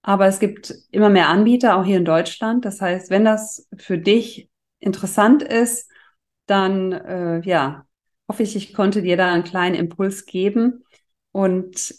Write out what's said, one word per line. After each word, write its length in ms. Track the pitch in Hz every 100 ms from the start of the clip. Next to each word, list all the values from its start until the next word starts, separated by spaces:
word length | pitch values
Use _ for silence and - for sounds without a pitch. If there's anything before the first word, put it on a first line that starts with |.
| -
Aber 180 | 196 190
es 120 | 196
gibt 360 | 208 - - - _
immer 200 | - 208
mehr 180 | 196 151
Anbieter, 480 | 180 214 247 247 190
auch 80 |
hier 140 | 185 190
in 80 | 165
Deutschland. 580 | 165 160 - 220 240
Das 160 | 226 196
heißt, 300 | 185 185 185
wenn 160 | 190 220
das 420 | 214 214 - _ -
für 220 | - 175
dich 500 | 170 226 226 - _ _ _ _
interessant 640 | 196 190 196 - 214 285
ist, 480 | - 226 240 - - _ _ _ _ _ -
dann, 460 | 196 190 190 185
äh, 480 | 180 - 185 175 170 180
ja, 380 | 170 135 151 _ _ _ _ -
hoffe 160 | -
ich, 140 | 208 202
ich 160 | -
konnte 300 | - 196 202
dir 160 | 180 175
da 120 | 180
einen 140 | 175
kleinen 300 | 175 185 180
Impuls 500 | 170 170 170 196 196
geben. 580 | - 185 196 220 240 247 _ _ _ _ _
Und 640 | 190 190 185 185 - -